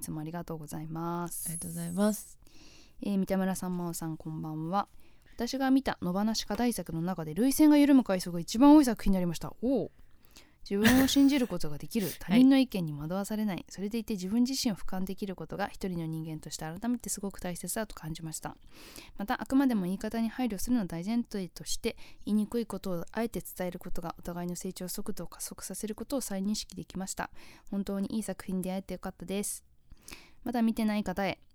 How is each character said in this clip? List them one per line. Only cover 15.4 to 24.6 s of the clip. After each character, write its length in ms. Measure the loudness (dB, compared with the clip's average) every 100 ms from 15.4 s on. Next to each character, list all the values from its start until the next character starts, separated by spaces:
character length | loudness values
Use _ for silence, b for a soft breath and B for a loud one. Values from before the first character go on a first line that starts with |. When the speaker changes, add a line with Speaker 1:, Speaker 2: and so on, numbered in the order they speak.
Speaker 1:
と 120 | -10 -6
が 100 | -6
一 220 | -4 -6
人 100 | -4
の 80 | -4
人 180 | -6
間 140 | -8 -10
と 120 | -10
し 60 | -10
て 80 |
改 240 | -10 -6 -4
め 100 | -4
て 100 | -6
す 100 | -6
ご 140 | -6
く 80 | -6
大 160 | -8 -6
切 180 | -6
だ 100 | -6
と 120 | -6 -10
感 180 | -10
じ 80 | -8
ま 100 | -8
し 60 | -8
た。 180 | -10 -12 B B B B B -10
ま 80 | -4
た、 160 | -4
あ 20 |
く 120 | 2 4
ま 100 | 4
で 80 |
も 120 | 2 0
言 80 |
い 40 | -2
方 220 | -4 -2
に 80 | -2
配 180 | -2 -2
慮 120 | -2
す 120 | 0
る 60 | 0
の 60 |
を 40 | 0
大 180 | -4
前 200 | -2 -2
提 240 | -2 -6 -6
と 160 | -10
し 140 | -6 -2
て、 180 | -2 -6 b b
言 100 | 0
い 20 | 0
に 100 | 2
く 140 | -2
い 60 | -4
こ 120 | -6
と 140 | -4
を 120 | -4 -4
あ 120 | -4
え 60 | -4
て 120 | -4
伝 260 | -8 -6 -6
え 40 |
る 80 | -6
こ 100 | -2
と 120 | -2
が 120 | -2 -8
お 20 |
互 220 | -8 -6 -6
い 20 |
の 60 |
成 180 | -6